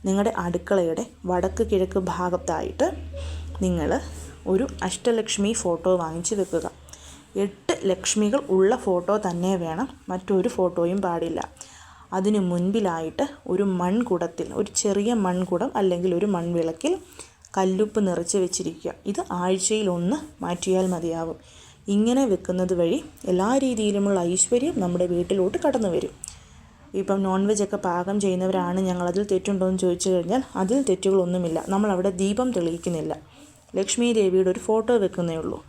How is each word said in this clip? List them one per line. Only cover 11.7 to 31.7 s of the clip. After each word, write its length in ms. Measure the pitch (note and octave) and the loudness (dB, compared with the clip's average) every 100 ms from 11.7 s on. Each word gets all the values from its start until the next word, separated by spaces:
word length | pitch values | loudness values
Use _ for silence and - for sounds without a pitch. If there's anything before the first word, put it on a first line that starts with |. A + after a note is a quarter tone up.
| - - - - | -20 -20 -20 -6
അതിനു 300 | F#3+ F#3+ G#3 | -2 2 2
മുൻപിലായിട്ട് 840 | F#3 F3 F3+ A3 G3 E3 E3 - C#4+ - - | 2 0 2 2 0 -2 -4 -4 -4 -4 -4
ഒരു 160 | F#3 G3+ | 0 2
മൺകുടത്തിൽ, 760 | F3+ F3+ G#3 B3 F3+ E3+ - - | 2 2 0 0 0 -2 -4 -6
ഒരു 160 | - G3+ | -4 -2
ചെറിയ 400 | - G#3 G3 G#3 A#3+ | -2 0 2 2 2
മൺകുടം 540 | F#3 F3+ F3+ F3 B3 | 2 0 0 0 0
അല്ലെങ്കിൽ 380 | - F#3+ F3 F#3 F3 | 0 0 2 0 2
ഒരു 120 | G#3 | 2
മൺവിളക്കിൽ 640 | F3+ E3+ E3+ E3 E3 D4 F#4 - - - _ - | 0 0 0 0 -2 -2 -2 -6 -20 -20 _ -6
കല്ലുപ്പ് 480 | - F#3+ F#3+ G#3+ G#3+ | 0 2 2 0 2
നിറച്ച് 360 | G3 E3+ E3+ G3+ | 2 0 0 0
വെച്ചിരിക്കുക. 540 | F3+ - E3 E3+ E3+ - - | 0 -2 -6 -6 -10 -6 -6
ഇത് 140 | G3+ - | -4 -4
ആഴ്ചയിൽ 540 | F3+ F3+ F#3+ - G#3+ G3+ | -2 0 0 0 0 0
ഒന്ന് 280 | F3 F3 D4+ - - | 0 0 -2 -4 -8
മാറ്റിയാൽ 480 | F3 F3 F#3+ F#3 F#3 | -6 -4 0 2 2
മതിയാവും. 500 | F3 E3 E3 E3 C#3+ - - - - - | 0 -2 -4 -6 -8 -16 -20 -20 -14 -2
ഇങ്ങനെ 360 | G3+ A3+ B3+ C4+ | 2 4 4 2
വെക്കുന്നത് 480 | F#3 - F3+ F#3 | 0 0 -2 0
വഴി 260 | F3+ E3+ B3 - - - | 2 2 0 -4 -10 -2
എല്ലാ 200 | F3+ G3+ C4+ | 0 2 2
രീതിയിലുമുള്ള 600 | C4 A3+ G#3 G3+ G3+ F#3+ F3 | 2 0 0 2 2 2 0
ഐശ്വര്യം 500 | F#3 - A#3+ D4 E4 | 0 2 2 2 0
നമ്മുടെ 280 | F3+ F3 F3+ | 0 0 0
വീട്ടിലോട്ട് 500 | F3 F3 G3 F#3 - | 0 0 0 0 2
കടന്നു 320 | D4+ B3+ G3+ | 0 2 0
വരും. 240 | D#3 - - - - - - - - - | 0 -4 -10 -18 -18 -20 -20 -20 -20 -8
ഇപ്പം 260 | G3 F#3+ G3 | -6 0 0
നോൺ 200 | F#3+ F#3+ G3+ | 2 2 2
വെജ് 180 | G#3 G3 | 2 0
ഒക്കെ 140 | G3+ | -2
പാകം 360 | F#3+ F3 F3+ G3+ | 0 0 0 0
ചെയ്യുന്നവരാണ് 600 | G3 F3+ F#3 F#3 F3 F#3 | 0 0 0 0 0 0
ഞങ്ങൾ, 240 | F#3 F3+ F3 | 0 0 0
അതിൽ 180 | F3+ G#3 | 0 0
തെറ്റുണ്ടോ 420 | F#3 G3 G3 F#3 | 0 0 0 0
എന്ന് 140 | F#3 | 2
ചോദിച്ചു 280 | F3+ F3 F#3+ | 0 0 2
കഴിഞ്ഞാൽ 340 | F3+ E3+ A#3+ C4 - | 0 2 -2 -2 -4
അതിൽ 220 | F#3+ C4+ | 0 2
തെറ്റുകളൊന്നുമില്ല. 760 | C4 F#3 F#3+ G3 F3 F3+ E3+ D#3+ | 2 2 4 2 2 0 -2 -4
നമ്മളവിടെ 440 | - | -2